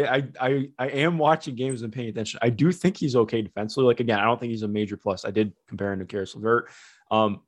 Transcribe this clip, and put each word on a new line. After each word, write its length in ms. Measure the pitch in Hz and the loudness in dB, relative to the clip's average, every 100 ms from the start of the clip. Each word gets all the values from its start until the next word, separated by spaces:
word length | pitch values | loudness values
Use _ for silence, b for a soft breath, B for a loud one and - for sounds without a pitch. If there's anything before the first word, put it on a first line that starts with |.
I, 200 | 135 135 139 - | 4 0 -2 -2
I, 300 | 131 139 139 - | 0 0 -2 -4
I 80 | 131 | -4
am 300 | 139 160 170 | 0 0 2
watching 380 | 151 160 147 120 | 2 2 0 -6
games 280 | 131 127 | -4 -4
and 100 | 113 | -8
paying 160 | 120 117 | -8 -6
attention. 300 | 107 107 - | -6 -6 0
I 80 | 117 | 0
do 220 | 113 156 | 4 2
think 260 | 175 180 - | 4 0 0
he's 180 | 147 123 | 0 2
okay 260 | 110 113 | 2 0
defensively. 440 | 101 - 107 - 127 | -4 -6 -4 2 4
Like, 140 | 117 | 4
again, 200 | 117 104 | 2 2
I 40 | |
don't 160 | 110 120 | 2 0
think 120 | 120 | -2
he's 120 | 113 | -4
a 40 | 107 | -2
major 300 | 104 104 101 | -2 -2 -2
plus. 280 | 104 92 107 | -2 -2 -2
I 60 | |
did 220 | 101 107 - _ | 0 0 -4 _
compare 260 | 101 101 | -6 -4
him 60 | 95 | -4
to 60 | 87 | -6
Karis 300 | 101 95 101 | -6 -8 -4
LeVert, 360 | 110 117 - B B B _ | 0 0 0 B B B _
um, 300 | 110 107 101 | 2 2 -2